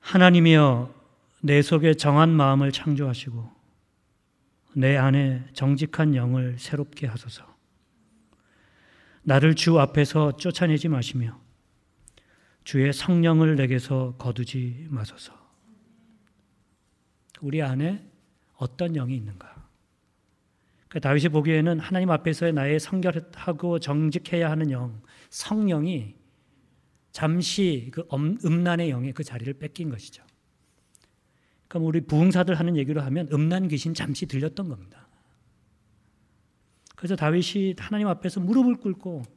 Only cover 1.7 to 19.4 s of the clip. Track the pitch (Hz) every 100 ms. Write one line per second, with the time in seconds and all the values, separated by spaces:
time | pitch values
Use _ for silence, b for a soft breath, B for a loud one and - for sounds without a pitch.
1.7 | 160 160 156 147 143 165 160 135 135 139
2.7 | 131 - 143 139 123 - 117 113 _ _
3.7 | _ _ _ _ _ _ _ _ _ _
4.7 | 143 131 139 135 135 139 131 127 - 139
5.7 | 139 156 - 156 135 120 127 127 123 -
6.7 | 143 143 - 139 110 - - - _ _
7.7 | _ _ _ _ _ _ _ b b b
8.7 | b b b b b - 139 156 160 -
9.7 | 165 139 151 143 160 151 - 180 165 170
10.7 | 156 165 143 120 127 117 - _ _ _
11.7 | _ _ _ - b b b b b -
12.7 | 139 139 135 - 175 165 160 160 147 131
13.7 | 127 123 135 127 123 127 120 120 127 123
14.7 | 120 160 135 107 - - - _ _ _
15.7 | _ _ _ _ _ _ _ _ _ _
16.7 | _ _ _ _ _ _ - 143 151 143
17.7 | 131 156 202 - _ _ _ _ _ 127
18.7 | - 175 160 123 131 107 95